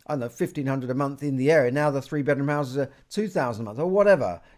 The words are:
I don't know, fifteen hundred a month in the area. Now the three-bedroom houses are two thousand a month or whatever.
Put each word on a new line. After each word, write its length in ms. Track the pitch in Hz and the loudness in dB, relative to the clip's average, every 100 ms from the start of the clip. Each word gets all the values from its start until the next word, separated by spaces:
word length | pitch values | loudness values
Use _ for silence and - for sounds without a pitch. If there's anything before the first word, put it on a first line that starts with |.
| - | -8
I 60 | |
don't 80 | 147 | -6
know, 80 | 120 | -6
fifteen 380 | - 180 151 135 | -4 -6 -4 -4
hundred 240 | 135 123 | -4 -2
a 40 | |
month 280 | 127 143 139 | -2 -2 -4
in 140 | 147 135 | -4 0
the 140 | 135 | 4
area. 200 | 160 123 | 4 4
Now 200 | 139 151 | 2 0
the 100 | 139 | -2
three-bedroom 480 | - 151 139 143 143 | -4 -4 0 0 0
houses 300 | 147 135 135 | -2 -2 -4
are 120 | 135 - _ | -6 -8 _
two 180 | - 214 | -6 -4
thousand 360 | 185 127 107 | -2 -2 -4
a 20 | 110 | -8
month 120 | 113 | -4
or 80 | 170 | 0
whatever. 540 | 190 202 180 104 85 - | 4 6 6 2 -4 -12